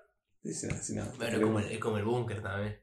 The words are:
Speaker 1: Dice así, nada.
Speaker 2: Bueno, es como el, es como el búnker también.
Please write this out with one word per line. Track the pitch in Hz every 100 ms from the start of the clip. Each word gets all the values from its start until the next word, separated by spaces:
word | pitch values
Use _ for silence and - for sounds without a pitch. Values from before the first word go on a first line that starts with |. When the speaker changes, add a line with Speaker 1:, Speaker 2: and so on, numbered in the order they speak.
| - _ _ _
Speaker 1:
Dice | - - 101
así, | 104 -
nada. | 107 101 -
Speaker 2:
Bueno, | 117 107
es |
como | 110 107
el, | 92
es | -
como | 113 104
el |
búnker | 107 123 113 101
también. | 98 98 104 104